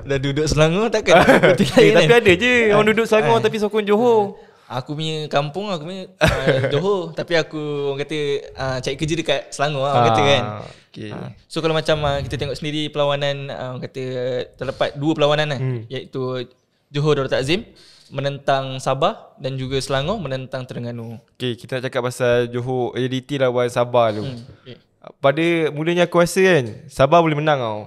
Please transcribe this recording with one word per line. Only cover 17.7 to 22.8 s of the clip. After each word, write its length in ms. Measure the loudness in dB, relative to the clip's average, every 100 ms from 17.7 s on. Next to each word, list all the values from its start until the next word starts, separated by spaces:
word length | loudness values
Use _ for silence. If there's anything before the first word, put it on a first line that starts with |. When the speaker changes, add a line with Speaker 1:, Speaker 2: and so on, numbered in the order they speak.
| -20 -20 _ -14
Speaker 1:
menentang 720 | -6 -6 -4 -2 -2 -2 -6
Sabah 540 | -4 0 0 -2 -12 -10
dan 180 | -8 -6
juga 220 | -4 -4
Selangor 400 | -2 -2 -2 -4
menentang 420 | -6 -8 -8 -10
Terengganu. 540 | -10 -10 -10 -10 -12 -14 _
Speaker 2:
Okey, 220 | -8 -6 -6
kita 220 | -8 -6
nak 60 |
cakap 180 | -4 -2
pasal 420 | -4 0 2 2 0
Johor, 420 | -2 -4 -2